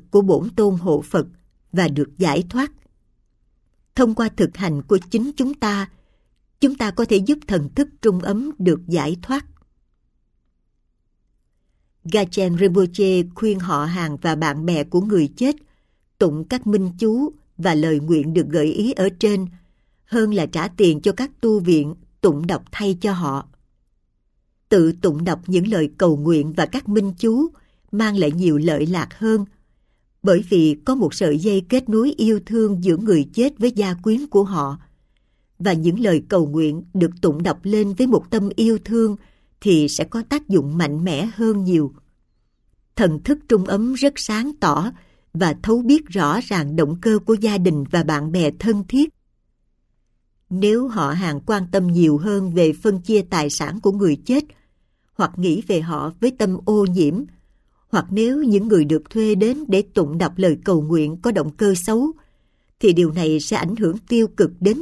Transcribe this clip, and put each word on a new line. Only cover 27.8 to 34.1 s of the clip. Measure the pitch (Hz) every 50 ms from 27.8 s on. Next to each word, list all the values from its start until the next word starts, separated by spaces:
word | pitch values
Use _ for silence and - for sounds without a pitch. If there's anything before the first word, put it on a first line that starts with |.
| _ _
mang | - 208 226 214 202 196
lại | 170 147
nhiều | 147 175 185 170 151 147
lợi | 151 165 151 139 151
lạc | 160 180 165 - - - -
hơn, | 220 220 220 214 202 - _ _ _ _ _ _ _ _ _ _ _ _ _ _ -
bởi | 196 175 175 175 175
vì | 202 175 160 156 147 151 -
có | - -
một | - 196 151 -
sợi | - 196 156 147 156
dây | 175 220 202 190 175 175
kết | 247 262 262 -
nối | 208 220 240 294 294 -
yêu | 220 220 220 208 -
thương | - 220 226 220 208 202 175 175
giữa | 190 165 170
người | 220 214 185 156 139 - -
chết | 226 247 285 294 -
với | 226 247
gia | 247 202 208 190 180
quyến | 175 180 220